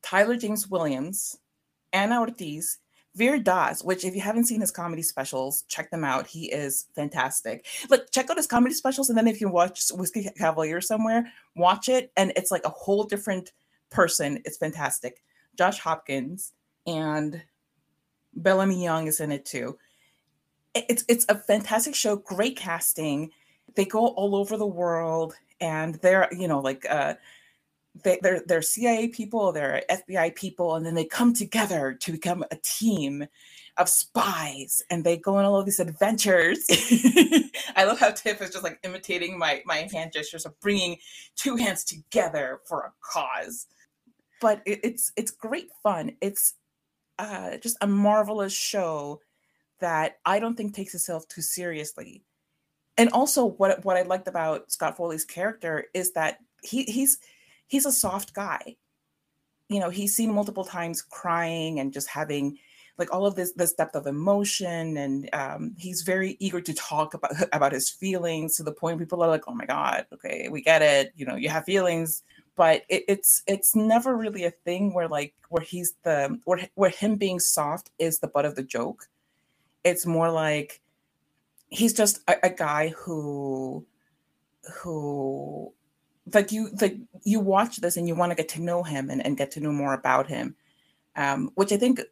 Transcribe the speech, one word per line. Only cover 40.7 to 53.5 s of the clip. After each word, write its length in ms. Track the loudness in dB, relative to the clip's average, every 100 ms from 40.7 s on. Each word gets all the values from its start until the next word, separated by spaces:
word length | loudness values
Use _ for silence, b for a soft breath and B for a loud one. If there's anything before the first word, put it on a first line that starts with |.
| 0 0 -6 B B B -4
two 200 | -2 0
hands 280 | 0 -2
together 760 | -6 -10 -2 0 2 0 -6 -8 -8
for 160 | -8
a 120 | -8 _
cause. 640 | -8 -4 -4 -4 -8 -10 -14 b b _ _ _ _ _
But 220 | 2 2 -2
it, 140 | -2
it's, 300 | -2 -2 -4 -4
it's 140 | -6
great 380 | -8 -8 -8 -8 -4
fun. 320 | -2 0 -4 -4
It's, 340 | -6 0 -2 -2 _ _ _ _ _ -12
uh, 380 | -10 -8 -8 -8
just 200 | -8 -2
a 60 | 2
marvelous 640 | 4 6 4 2 -2 -2
show 680 | -2 -2 -2 -2 -4 -8 -12 _ _ _ _ _ _
that 360 | -2 0 0 -2 0
I 140 | 2
don't 160 | 0 -4
think 180 | -6
takes 220 | -6 -10 -6
itself 320 | -6 -6 -8
too 140 | -8
seriously. 840 | -6 -6 -6 -6 -8 -12 -18 -20 _ _ _ _ _ _ _ 4
And 100 | 4
also 340 | 6 2 2
what, 400 | 2